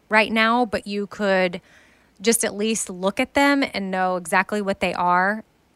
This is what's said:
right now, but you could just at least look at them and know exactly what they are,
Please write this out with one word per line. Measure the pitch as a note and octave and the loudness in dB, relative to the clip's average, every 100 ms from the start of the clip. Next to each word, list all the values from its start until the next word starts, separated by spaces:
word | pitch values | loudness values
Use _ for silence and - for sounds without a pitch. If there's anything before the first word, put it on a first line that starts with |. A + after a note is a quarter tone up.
| - | -2
right | G#3+ G#3+ | 0 2
now, | A3 A3 A#3+ | 2 2 2
but | A#3+ G3 - | 0 -4 -4
you | G3+ G3+ | -6 -6
could | - G#3 F#3+ F#3 F#3 - - _ _ _ - | -4 0 2 2 -2 -14 -20 _ _ _ -4
just | G3+ A3 | 0 0
at | A3+ | -2
least | G3+ A3 A3 - | -2 -2 -2 -6
look | F#3 F#3 G3+ | -4 -2 -2
at | B3+ | -2
them | C#4+ C#4+ C#4 C4+ | 2 4 2 0
and | - G3 | -4 -4
know | F#3 F#3 | -2 0
exactly | F#3 F3 F#3+ F#3+ G#3 | -2 0 0 0 -2
what | G3 G3 | -2 -2
they | F3+ | -2
are, | - F3+ F3+ F#3 A3 - _ _ | 0 2 2 2 -2 -8 _ _